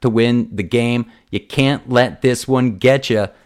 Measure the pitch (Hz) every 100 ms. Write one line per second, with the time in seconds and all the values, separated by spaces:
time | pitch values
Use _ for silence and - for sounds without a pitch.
0 | 127 113 120 120 113 98 90 120 120 120
1 | 113 - _ 104 - - 135 143 - 123
2 | 127 - 131 123 - 131 127 95 123 135
3 | - 110 98 -